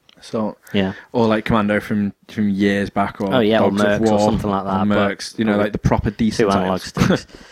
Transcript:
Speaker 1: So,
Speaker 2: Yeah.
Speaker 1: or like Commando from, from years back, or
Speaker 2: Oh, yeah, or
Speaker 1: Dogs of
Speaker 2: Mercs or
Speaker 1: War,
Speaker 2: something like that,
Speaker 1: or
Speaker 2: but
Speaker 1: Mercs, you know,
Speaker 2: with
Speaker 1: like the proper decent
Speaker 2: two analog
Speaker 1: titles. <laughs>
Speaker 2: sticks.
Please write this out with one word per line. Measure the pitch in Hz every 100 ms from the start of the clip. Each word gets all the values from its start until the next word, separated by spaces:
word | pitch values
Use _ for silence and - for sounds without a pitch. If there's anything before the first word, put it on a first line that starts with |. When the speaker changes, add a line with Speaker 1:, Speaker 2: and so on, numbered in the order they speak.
| _ _
Speaker 1:
So, | - 117 107 - -
Speaker 2:
Yeah. | 104 95 98 -
Speaker 1:
or | 123 113
like | 110
Commando | 107 117 104 104
from, | - 107 101 - -
from | - 104
years | 98 101 101 98
back, | - 98 -
or | 98
Speaker 2:
Oh, | 127
yeah, | 107 110
or | 101
Speaker 1:
Dogs | 98
of | 104 101
Speaker 2:
Mercs | 110
or |
Speaker 1:
War, | 104
Speaker 2:
something | 107 107 107
like | 98
that, | 98 95
Speaker 1:
or | 101
Speaker 2:
but | 104 101 98
Speaker 1:
Mercs, | - -
you |
know, | 110 104
Speaker 2:
with | 107
Speaker 1:
like |
the | 101
proper | - 117 -
decent | 104 110 104 107
Speaker 2:
two | 98
analog | 92 92
Speaker 1:
titles. | - - - 170
<laughs> |
Speaker 2:
sticks. | - - -